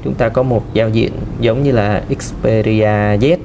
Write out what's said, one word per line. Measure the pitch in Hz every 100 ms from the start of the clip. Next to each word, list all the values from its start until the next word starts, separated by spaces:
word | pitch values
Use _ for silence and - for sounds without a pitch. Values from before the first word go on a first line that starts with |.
Chúng | 135
ta | 131 113
có | 113
một | 131 117 -
giao | 104 113
diện | 113 - - - -
giống | 117 117
như | 143
là | 120 104 101 - 139
Xperia | - - 117 110 110 110 107 107 104 104
Z. | 131 180